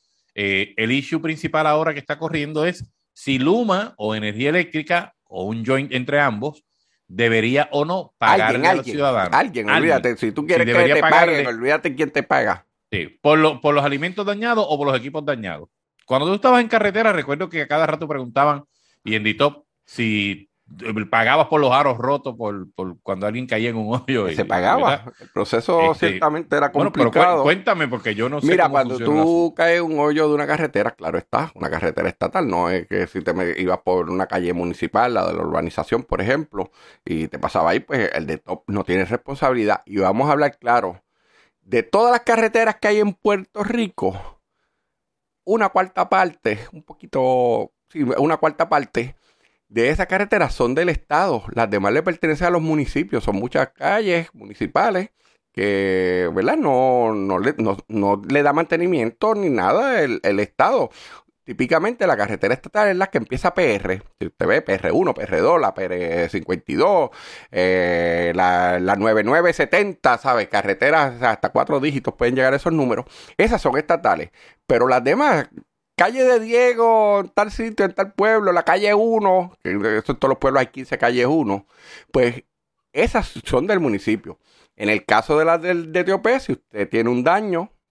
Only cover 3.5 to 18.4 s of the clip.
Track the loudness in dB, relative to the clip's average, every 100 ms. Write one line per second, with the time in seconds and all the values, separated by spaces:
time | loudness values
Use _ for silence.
3.5 | 2 2 -2 -4 -6 -6 -4 -4 -4 0
4.5 | 0 -2 -6 -2 -4 -4 _ _ -10 -8
5.5 | -6 -2 -2 -2 -6 -2 0 0 -2 -6
6.5 | -10 _ _ _ _ -10 0 2 2 2
7.5 | 0 0 -2 -2 -4 -8 -2 2 4 4
8.5 | 2 2 2 -2 -2 0 0 2 2 0
9.5 | -2 0 2 4 2 0 -2 -4 -4 0
10.5 | 2 2 2 2 2 4 4 4 2 -2
11.5 | -2 0 0 -2 -4 -4 -2 0 0 0
12.5 | -2 _ _ _ -8 -8 -2 2 4 4
13.5 | 2 0 2 0 -2 -4 -6 -6 -4 -2
14.5 | 0 0 -2 0 -2 -4 -8 -6 -6 -6
15.5 | -10 -14 _ _ _ -4 -2 0 0 4
16.5 | 4 4 2 0 2 2 0 -2 -4 -6
17.5 | -6 -4 0 0 -2 -6 -8 -4 0